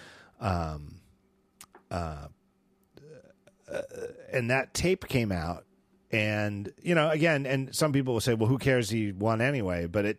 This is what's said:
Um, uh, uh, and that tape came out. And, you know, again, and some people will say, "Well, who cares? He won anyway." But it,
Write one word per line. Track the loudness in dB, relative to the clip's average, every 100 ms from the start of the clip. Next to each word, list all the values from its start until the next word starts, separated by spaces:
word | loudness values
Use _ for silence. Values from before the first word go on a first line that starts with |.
| -20 -20 -20 -6
Um, | -2 0 -2 -6 -12 -20 _ _ _ _ _ _ -20 -20 -10
uh, | -6 -6 -8 -14 -20 _ _ _ _ _ -20 -20 -20 -20 _ _ _ -12
uh, | -10 -10 -10 -12 -14 -6
and | -2 0
that | 0 0
tape | -2 0 0 0
came | -2 0
out. | -2 -4 -6 -10 _ _ _ -4
And, | 0 0 0 -2 -4 -8 -8
you | 0 2
know, | 4
again, | 4 4 4 2
and | -2 -2 0
some | 2
people | 2 2 0
will |
say, | 2
"Well, | 2 4
who | 2
cares? | 4 2 2
He | 0 -2
won | 0 0 2
anyway." | 2 0 0 0 0
But | 0
it, | 0